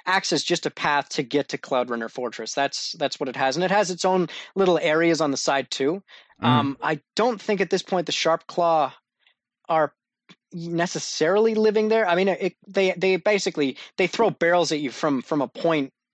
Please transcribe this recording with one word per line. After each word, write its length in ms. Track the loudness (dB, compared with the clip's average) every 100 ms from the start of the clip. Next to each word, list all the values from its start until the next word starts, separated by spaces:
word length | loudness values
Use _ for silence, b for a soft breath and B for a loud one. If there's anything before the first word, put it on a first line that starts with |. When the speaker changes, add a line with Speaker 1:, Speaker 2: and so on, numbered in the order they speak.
Speaker 1:
acts 260 | B 0 0
as 140 | -2
just 220 | 0 -2 -2
a 40 |
path 380 | -4 0 0 0
to 120 | -6
get 260 | -2 -2 -2
to 100 | -6
Cloudrunner 520 | -2 -2 0 -4 -6
Fortress. 420 | -6 -8 -8 -8
That's, 400 | -2 -2 -4 -10 -4
that's 200 | -6 -4
what 120 | -8
it 60 | -2
has. 200 | -2 0
And 80 |
it 60 | 0
has 200 | 2 0
its 140 | 0
own 240 | 0 2 0 B B
little 240 | 0 2 2
areas 440 | 2 2 4 2
on 80 | 0
the 80 | 0
side, 320 | 0 -2 -2
too. 320 | -2 -2 -2 -6 b b b
Speaker 2:
Mm. 40 | 2
Speaker 1:
Um, 320 | 2 0 -4
I 180 | -4 -4 _
don't 260 | -2 0 -2
think 220 | -2 -2
at 80 | 0
this 120 | -2
point 220 | -2 -2
the 80 | -2
Sharp 340 | -2 0 0 -2
Claw 460 | 0 2 2 0 -4 _ _ _ _ _ _ -2
are 240 | 0 0 _ _ _ _ -20 _
necessarily 1000 | -12 -6 -2 -2 -4 -6 -2 2 4 4
living 340 | 4 2 2 2
there. 200 | 2 2
I 60 |
mean, 140 | 2 2
it, 260 | 0 -2 -6 -6
they, 260 | 0 0
they 240 | 2 0 2
basically, 600 | 2 0 0 -2 -2 -4 B -2
they 100 | -2
throw 240 | 2 0
barrels 420 | 2 2 2 2
at 80 | -2
you 100 | -4
from, 300 | -4 -2 -2
from 220 | -2 -2
a 60 | -4
point, 440 | -2 0 0 -2 _ _